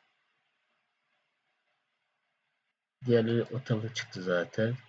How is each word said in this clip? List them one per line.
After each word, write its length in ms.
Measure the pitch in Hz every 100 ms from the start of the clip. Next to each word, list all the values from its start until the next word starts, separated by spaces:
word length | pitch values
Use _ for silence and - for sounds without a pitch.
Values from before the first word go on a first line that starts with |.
| _ _ _ _ _ _ _ _ _ _ _ _ _ _ _ _ _ _ _ _ _ _ _ _ _ _ _ _ _ _ 127
Diğerleri 380 | 117 113 117
otomatik 520 | 113 127 - 110 110 -
çıktı 280 | - 92
zaten. 520 | 90 87 85 - 113 127